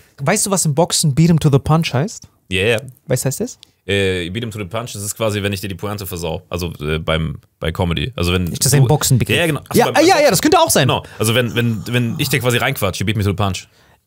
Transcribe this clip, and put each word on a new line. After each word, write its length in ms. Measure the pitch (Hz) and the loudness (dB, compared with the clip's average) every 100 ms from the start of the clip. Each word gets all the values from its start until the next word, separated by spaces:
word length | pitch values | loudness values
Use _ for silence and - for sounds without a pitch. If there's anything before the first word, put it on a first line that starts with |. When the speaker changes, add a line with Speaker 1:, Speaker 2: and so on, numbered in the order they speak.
| _ - | _ -6
Speaker 1:
Weißt 260 | 139 208 208 | -2 0 0
du, 40 | |
was 160 | 190 160 | 0 0
im 80 | |
Boxen 400 | 143 170 - 151 | 2 0 2 2
Beat 160 | 131 170 | 4 6
'em 100 | 165 | 6
to 80 | 151 | 4
the 80 | 131 | 4
Punch 360 | - 160 160 | 4 0 2
heißt? 340 | 127 190 - - _ - | -2 -4 -8 -20 _ -4
Speaker 2:
Ja, 120 | 92 | 0
ja. 180 | 107 110 135 - - | 2 0 -4 -14 -4
Speaker 1:
Was 180 | 131 | -2
heißt 160 | 131 - | -2 -4
das? 180 | 240 - - _ - | -8 -10 -20 _ -2
Speaker 2:
Äh, 420 | 98 95 90 85 | 0 0 -2 -4
Beat 140 | 107 | -6
'em 60 | 117 | -8
to 80 | 107 | -8
the 80 | 92 | -8
Punch, 260 | 117 120 | -8 -8
das 100 | 104 | -10
ist 140 | 101 - | -8 -4
quasi, 260 | 113 104 | -2 -2
wenn 100 | 98 | -2
ich 80 | 98 | -4
dir 60 | 98 | -6
die 60 | |
Pointe 320 | 90 101 104 90 | -8 -8 -8 -8
versau. 360 | 87 82 80 - | -6 -6 -6 -6
Also, 220 | 87 87 - | -6 -6 -6
äh, 180 | 73 80 | -4 -4
beim, 420 | 80 80 78 69 _ - | -2 -2 -2 -8 _ -8
bei 140 | 80 | -6
Comedy. 400 | 82 87 80 95 | -2 -2 -2 -4
Also, 180 | - 87 | -4 -2
wenn 140 | 92 87 | 0 -2
Speaker 1:
Ist 160 | - | -2
das 80 | - | 2
Speaker 2:
du 60 | 143 | 4
Speaker 1:
ein 80 | 120 | 4
Boxenbegriff? 480 | 147 - 127 110 131 | 2 2 2 2 0
Speaker 2:
Ja, 60 | |
ja, 40 | 170 | 0
genau. 140 | 143 - | -2 -2
Ach 40 | |
so, 60 | - | 0
Speaker 1:
Ja, 80 | 208 | 2
Speaker 2:
beim, 80 | |
Speaker 1:
ah, 40 | 262 | 4
Speaker 2:
beim 60 | 330 | 4
Speaker 1:
ja, 80 | |
ja, 0 | 330 | 6
Speaker 2:
Boxen. 100 | 294 | 4
Speaker 1:
das 100 | 202 | 4
könnte 180 | 302 349 | 4 4
auch 100 | 330 | 4
sein. 160 | 175 143 | 2 2
Speaker 2:
Genau. 140 | 123 - - | 0 -4 -4
Also, 160 | 110 | 0
wenn, 200 | 117 120 | 0 0
wenn, 280 | 120 117 107 82 | 0 -2 -2 -2
wenn 280 | 123 117 - | -2 -2 -2
ich 100 | 139 | -2
dir 100 | 131 | 0
quasi 180 | 123 117 | 0 0
reinquatsch, 420 | 123 139 98 - | 0 -2 -4 -2
you 60 | 101 | -2
beat 100 | 107 | 0
me 80 | |
to 60 | 98 | 0
the 40 | 92 | 0
punch. 300 | 98 92 - _ _ _ | -2 -4 -10 _ _ _